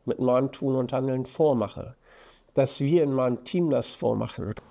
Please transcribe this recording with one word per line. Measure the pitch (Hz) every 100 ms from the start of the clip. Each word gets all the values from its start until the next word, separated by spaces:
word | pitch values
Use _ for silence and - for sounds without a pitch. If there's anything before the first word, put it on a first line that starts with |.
| -
mit | -
meinem | 127 127 135
Tun | - 139
und | 131 123
Handeln | 127 131 131 131
vormache. | - 156 127 101 - - - _ - - - _
Dass | - 135 -
wir | 139 170
in | 147
meinem | 131 127 120
Team | - 185 170
das | 131 120
vormachen. | - 120 110 113 - 90 113 -